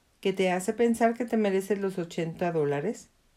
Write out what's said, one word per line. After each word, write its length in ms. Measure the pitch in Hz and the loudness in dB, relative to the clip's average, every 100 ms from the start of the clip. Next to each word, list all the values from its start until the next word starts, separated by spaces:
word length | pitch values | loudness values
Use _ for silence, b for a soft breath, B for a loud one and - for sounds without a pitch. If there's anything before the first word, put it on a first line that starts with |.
| _ _ | _ _
¿Qué 120 | 196 | -2
te 200 | 190 185 | 0 0
hace 200 | 185 185 | 0 -2
pensar 420 | 220 240 226 233 | 0 2 4 2
que 100 | 233 | 2
te 120 | 240 226 | -2 0
mereces 440 | 208 190 196 202 | 2 2 0 0
los 180 | 196 190 | -2 -2
ochenta 540 | 170 - 165 160 175 | -4 -4 -4 -2 -2
dólares?". 560 | 165 147 143 165 240 - _ _ | 0 0 0 -2 -6 -12 _ _